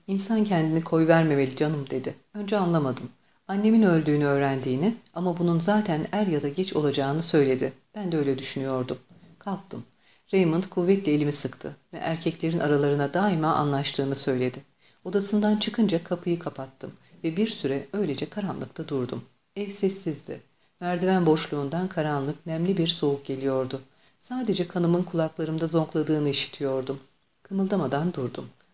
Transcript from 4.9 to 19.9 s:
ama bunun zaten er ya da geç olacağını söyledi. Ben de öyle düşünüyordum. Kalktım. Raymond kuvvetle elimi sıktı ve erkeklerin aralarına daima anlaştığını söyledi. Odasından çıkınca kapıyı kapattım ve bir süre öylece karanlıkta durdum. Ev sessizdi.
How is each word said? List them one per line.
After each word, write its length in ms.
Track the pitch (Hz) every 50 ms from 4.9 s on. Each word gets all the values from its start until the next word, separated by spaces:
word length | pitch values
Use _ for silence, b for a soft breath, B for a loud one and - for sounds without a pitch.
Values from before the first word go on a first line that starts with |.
| 233 - - _ -
ama 240 | 170 180 180 170 170
bunun 220 | 180 175 170 165
zaten 460 | 165 - 208 214 208 196 160 151 - - -
er 140 | 208 214
ya 160 | 190 160 147 143
da 60 | 143
geç 240 | 143 - 185 185 -
olacağını 500 | 156 151 143 135 143 139 135 143 156 165
söyledi. 500 | - - 156 139 131 131 131 135 135 - - _ _ -
Ben 180 | 214 202 180 165
de 60 | 156
öyle 200 | 143 139 135 139
düşünüyordum. 600 | 143 - - 143 131 135 131 131 127 127 127 120 - _ - - - - - -
Kalktım. 460 | - 202 190 - - - - 120 - - b b b b b b b - -
Raymond 300 | 196 185 165 160 170 190
kuvvetle 480 | - - 190 175 175 196 196 190 156 151
elimi 200 | 147 151 147 147
sıktı 440 | - - 131 - - - - 147 - _ _ -
ve 60 | 165
erkeklerin 600 | - 160 165 165 - 170 165 - - 165 165 170
aralarına 560 | - 147 147 143 143 143 143 147 143 139 -
daima 400 | 175 202 214 185 160 156 156 156
anlaştığını 640 | - 147 147 139 139 143 - - - 139 135 139
söyledi. 460 | - - - 131 127 127 127 127 147 - _ b b b b b b -
Odasından 520 | 185 185 202 196 202 214 208 208 214 214
çıkınca 480 | 208 - - - - 226 190 165 165 165
kapıyı 340 | - 180 170 - 175 170 170
kapattım 540 | 165 143 - - 135 131 - - - 147 - b b b b - -
ve 120 | 165 160
bir 100 | 180 220
süre 400 | 220 - - - 139 135 135 139 - -
öylece 360 | 208 208 156 135 127 151 -
karanlıkta 600 | - 208 196 170 135 135 135 127 - - 160 -
durdum. 360 | 147 135 123 123 135 131 - - _ _ _ _ _
Ev 120 | 196 208 196
sessizdi. 720 | 202 - - 190